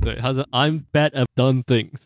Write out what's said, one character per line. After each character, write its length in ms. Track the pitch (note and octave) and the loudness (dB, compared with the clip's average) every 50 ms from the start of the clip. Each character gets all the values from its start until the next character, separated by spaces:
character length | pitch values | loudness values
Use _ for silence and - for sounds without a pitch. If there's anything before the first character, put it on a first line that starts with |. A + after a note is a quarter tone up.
| - | -4
对， 140 | A#2 G#2+ | -4 -4
他 160 | - A#2 B2+ C3+ | -2 -4 -2 -2
说： 120 | C3 C#3 - | -2 -4 -2
“I'm 340 | A2 B2 C#3 D3+ D#3+ D#3+ C#3+ - - | -2 0 0 0 0 -2 -4 -4 0
bad 180 | D3+ D3 D3+ | 0 0 0
at 160 | - C#3 C3 - - | 0 0 -2 -2 0
dumb 280 | - B2+ C3 C3 C3 A#2+ | 0 2 2 2 0 0
things。” 420 | - B2+ A2+ G#2+ - - - - | 0 0 0 0 -4 -10 -18 -18